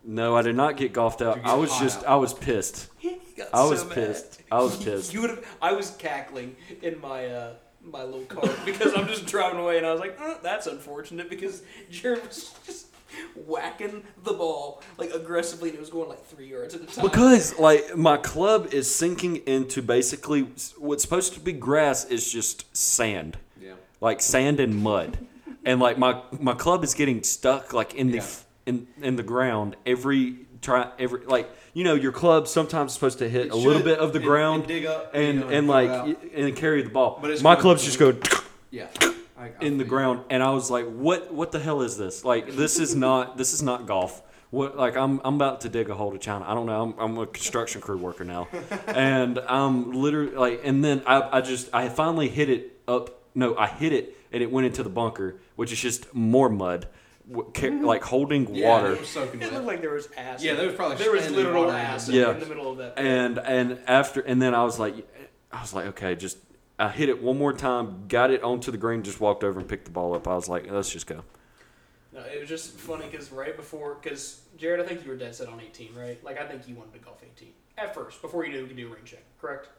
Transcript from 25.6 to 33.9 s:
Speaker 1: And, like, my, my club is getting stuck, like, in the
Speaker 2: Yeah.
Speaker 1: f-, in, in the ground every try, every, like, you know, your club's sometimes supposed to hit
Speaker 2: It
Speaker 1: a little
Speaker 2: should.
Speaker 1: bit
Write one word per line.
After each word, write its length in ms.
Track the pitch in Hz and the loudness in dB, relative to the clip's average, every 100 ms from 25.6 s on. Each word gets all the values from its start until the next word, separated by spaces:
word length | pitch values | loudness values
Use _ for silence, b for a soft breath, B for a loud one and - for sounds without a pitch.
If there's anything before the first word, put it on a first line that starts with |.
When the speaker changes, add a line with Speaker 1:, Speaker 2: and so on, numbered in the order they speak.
Speaker 1:
And, 160 | 123 127 | 0 4
like, 180 | 123 117 | 4 4
my, 240 | 127 123 - 131 | 2 0 -8 -4
my 140 | 131 120 | -2 0
club 280 | 165 180 | 2 2
is 100 | 156 | 0
getting 300 | - 143 117 | 0 0 0
stuck, 480 | - - 131 135 - | -2 0 2 2 0
like, 220 | 123 107 | -2 -2
in 140 | - 127 | 0 0
the 80 | 120 | 0
Speaker 2:
Yeah. 60 | |
Speaker 1:
f-, 220 | 104 - - _ - | -4 -12 -18 _ -6
in, 220 | 123 117 - | -6 -6 -6
in 160 | 139 123 | -4 -4
the 60 | |
ground 520 | 104 123 127 110 104 - 123 | -2 0 0 0 -4 -4 -2
every 520 | 123 131 135 127 127 - - | 0 2 2 2 -4 -18 -12
try, 280 | - 127 123 - | 0 2 2 -4
every, 280 | 127 123 127 | -4 -4 2
like, 240 | 127 - B B | 2 0 B B
you 100 | 165 | 0
know, 120 | 180 151 | 2 4
your 180 | 131 | 2
club's 360 | 127 170 160 156 | 2 6 6 4
sometimes 440 | 170 151 160 135 | 0 0 -2 -2
supposed 260 | - 135 127 | 0 0 0
to 80 | 120 | -2
hit 200 | 123 123 | 0 0
Speaker 2:
It 40 | |
Speaker 1:
a 40 | 113 | 4
little 180 | 131 | 6
Speaker 2:
should. 100 | 151 | 6
Speaker 1:
bit 160 | 151 | 4